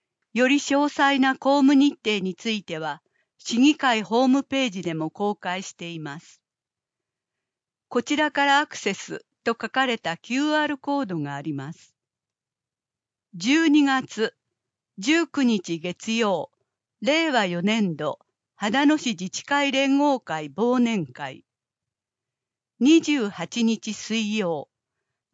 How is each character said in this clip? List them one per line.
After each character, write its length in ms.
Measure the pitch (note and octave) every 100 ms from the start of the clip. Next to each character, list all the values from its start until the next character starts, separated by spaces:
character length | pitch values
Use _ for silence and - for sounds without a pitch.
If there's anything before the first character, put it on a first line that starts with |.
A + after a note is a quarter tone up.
| _ _ _
よ 120 | A3 B3+
り 100 | C#4+
詳 320 | - C#4 D4
細 300 | - C#4 C#4
な 180 | C4+ C4
公 260 | C4 C#4+
務 120 | C4+
日 240 | C#4+ C#4+ -
程 180 | G#3+ G#3
に 160 | F#3 F3
つ 120 | A3+
い 140 | G#3+
て 160 | - D#3+
は、 240 | D#3 D3 _ _ _ _
市 200 | - A3+
議 180 | C#4 D4
会 280 | C4+ A3
ホ 220 | F#3 A3+ C4
ー 20 |
ム 160 | C#4
ペ 220 | C4+ C4+ C4
ー 40 |
ジ 120 | F#3
で 100 | F3
も 160 | D#3+ D#3+
公 240 | - G3+
開 300 | G#3 F#3 F3+
し 80 | G3
て 180 | - E3+
い 80 | E3+
ま 220 | D3+ D3
す。 200 | - - _ _ _ _ _ _ _ _ _ _ _ _ _ _ -
「こ 140 | B3
ち 120 | A#3+ D4
ら 140 | D4+
か 140 | C#4+ C#4+
ら 140 | C#4
ア 60 | D4+
ク 120 | -
セ 160 | G#3
ス」 320 | F#3 - - _ _
と 140 | - A3+
書 100 | A3
か 160 | C4 C4
れ 120 | A3+
た 180 | E3+ E3
キ 200 | - B3+
ュ 160 | D4+
ー 100 | D4+
ア 20 |
ー 40 | D4
ル 100 | C#4+
コ 220 | - C#4+
ー 60 | A#3
ド 120 | F3
が 160 | C#3+
あ 80 | C#3+
り 120 | D3+
ま 180 | C#3 C#3
す。 200 | - _ _ _ _ _ _ _ _ _ _ _ _ _ _ _
十 320 | F3+ G3 D#4 E4
二 160 | D4+
月、 540 | C#4 C4+ A#3 - A3 - _ _ _ _ _ -
十 300 | G3+ D#4+ D#4+
九 160 | -
日 360 | B3 G#3+ F3 E3
月 340 | F3 F3 -
曜、 400 | A3+ G#3+ F3 - _ _ _ _ -
令 300 | G#3+ D#4 E4
和 160 | B3 F#3+
四 160 | F3
年 340 | G3 A3+ G3 D3
度、 240 | D3+ - _ _ _ -
秦 260 | G#3 B3+ D4
野 120 | D4+
市 120 | B3
自 200 | F3+ F3+
治 160 | - -
会 240 | C#4+ C#4
連 280 | C4+ C#4 C#4
合 200 | D4 C4
会 320 | - D#3 D3+
忘 300 | C#3+ A#3+ B3+
年 260 | A#3 A3 D3
会。 380 | B2+ C#3 C3 _ _ _ _ _ _ _ _ _ _ _ _ _ -
二 200 | B3 E4
十 280 | D#4 D4 G3+
八 340 | - E3+ A#3
日 320 | A3+ A3+ A3
水 420 | G#3 - A3 G#3 G#3+
曜、 320 | F3+ D#3 - _ _ _ _ _ _